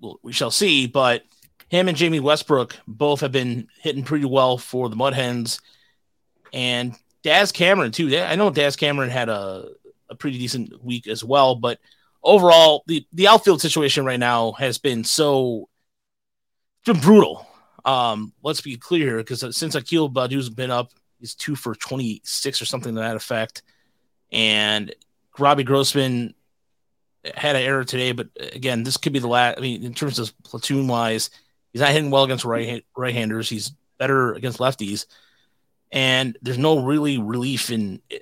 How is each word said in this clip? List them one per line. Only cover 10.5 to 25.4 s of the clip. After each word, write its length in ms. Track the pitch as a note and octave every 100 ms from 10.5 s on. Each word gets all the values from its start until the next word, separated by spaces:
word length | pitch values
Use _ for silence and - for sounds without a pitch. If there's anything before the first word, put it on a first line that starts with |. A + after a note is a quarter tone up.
| B2 A2 -
week 220 | A#2+ A#2+ G#2+
as 180 | A2+
well. 300 | A2 C#3 C3+
But 240 | B2 A#2+ A#2 _ _ _ _
overall, 600 | A#2 G3+ F3+ E3 D#3+ D3 -
the, 180 | D#3+ -
the 140 | E3 G3
outfield 340 | G#3 - E3
situation 420 | D#3+ D#3+ C#3+ C#3
right 160 | C3 B2+
now 340 | A#2+ A#2+ A2+
has 260 | G#2 C3 A#2+
been 240 | C#3+ A#2
so, 640 | A2+ - D3+ C3+ B2+ A2+ - _ _ _ _ _ _ _ _ _ _ _
it's 140 | -
been 100 | F#3+
brutal. 420 | C#3 G#3 A2+ D#2+ - _ _ _
Um, 500 | - C3 A#2+ G#2+ G#2+ -
let's 160 | C#3+ D#3
be 160 | C#3+ A#2+
clear, 480 | - F3 C#3+ A2+
'cause, 200 | A2+ A#2+
uh, 80 | B2+
since 220 | - D#3+ C#3+
Akil 340 | B2+ E3 D3+
Baddoo's 400 | B2+ B2 C3+ B2+
been 220 | A2 B2+
up, 200 | B2 B2 _ _ _
he's 160 | A#2+ -
two 200 | - C#3+
for 180 | -
twenty-six 880 | A2 - C3 B2 G#2 - - C#3+ C3+
or 40 | A#2
something 300 | C3 A#2 A2+
to 40 |
that 160 | A2+ A2
effect. 460 | - A#2 A2+ - - _ _ _ _ _ _
And 640 | A2+ A2 G#2+ G#2 G#2+ G#2+ - _ _ _
Robbie 240 | -